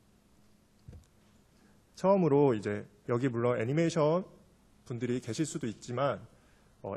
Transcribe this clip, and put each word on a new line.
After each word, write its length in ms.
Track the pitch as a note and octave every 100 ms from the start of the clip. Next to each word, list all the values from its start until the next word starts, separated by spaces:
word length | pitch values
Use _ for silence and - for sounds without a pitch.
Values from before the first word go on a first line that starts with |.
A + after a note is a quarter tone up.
| _ _ _ _ _ _ _ _ - - - _ _ _ _ _ _ _ _
처음으로 600 | - F#3 G3 E3 C#3 C#3+ A2+
이제 320 | G2+ G#2 - _ -
여기 220 | A#2+ C3+
물론 320 | A#2 A#2 A#2+
애니메이션 640 | A2+ D3 E3 D#3+ D3+ E3+ F#3 - _ _ _ _ -
분들이 340 | A#2+ A#2+ B2
계실 260 | A#2+ A2 D#3
수도 220 | E3 -
있지만, 520 | - - B2 C#3 G2+ A2 - _ _ _ _
어, 120 | G2+